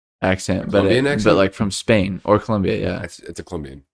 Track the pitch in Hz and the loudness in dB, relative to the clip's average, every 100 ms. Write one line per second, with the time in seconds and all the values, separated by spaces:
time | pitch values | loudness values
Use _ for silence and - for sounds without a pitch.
0 | _ - 92 95 - 92 - 101 98 120 | _ -4 -2 -2 -2 -4 0 2 4 4
1 | 139 143 107 90 98 - 104 - - 110 | 2 2 2 4 2 0 -4 -4 0 2
2 | 92 90 - 104 - 107 92 104 95 90 | 0 -4 2 2 2 -2 0 -2 -4 -6
3 | 90 - - 87 - 87 69 71 _ | -10 -14 -16 -14 -10 -10 -10 -16 _